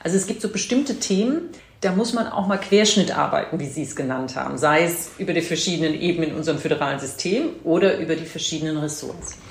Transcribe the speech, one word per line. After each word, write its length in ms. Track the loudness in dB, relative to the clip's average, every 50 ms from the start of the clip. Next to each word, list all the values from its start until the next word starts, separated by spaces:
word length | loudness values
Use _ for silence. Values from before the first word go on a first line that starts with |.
Also 140 | -4 2 2
es 100 | 2 2
gibt 140 | 0 -4 -4
so 80 | -4 -4
bestimmte 460 | -4 -4 -2 2 2 2 2 0 -2
Themen, 540 | -4 0 0 2 2 2 2 0 0 -2 -6 -14 -16 -20 -20 -12 -4
da 100 | -2 0
muss 200 | 2 2 2 2 0
man 140 | -2 -2 -2
auch 180 | -2 -2 0
mal 100 | 2 0
Querschnitt 580 | 0 2 4 6 6 6 6 6 4 4 4 2
arbeiten, 420 | 0 0 2 2 0 0 0 -4 -4
wie 60 | -4
Sie 160 | -4 -4 -6
es 120 | -6 -6 -4
genannt 420 | -4 -4 -2 -2 -4 -4 -4 -4
haben, 200 | -6 -4 -4 -2
sei 280 | 2 2 4 6 6 4
es 260 | 2 0 -4 -8 -10 -8 -8
über 160 | -4 -2 0
die 80 | 0
verschiedenen 500 | 0 0 -2 -2 0 0 0 0 0 0
Ebenen 380 | 0 0 0 0 2 2 0 -2
in 60 | -2
unserem 220 | -2 -2 -2 -2 0
föderalen 400 | 0 0 0 0 0 -2 -2 -4
System 520 | -6 -8 -8 -6 -2 0 0 0 0 -2 -4 -4
oder 360 | 0 2 4 4 6 4 4 2
über 180 | 0 -2 -2
die 80 | -4 -4
verschiedenen 540 | -10 -10 -6 -6 -4 -4 -2 -2 -2 -2 -2
Ressorts. 580 | -2 -4 -4 -6 -8 -10 -10 -10 -12 -14 -14 -16 -18 -12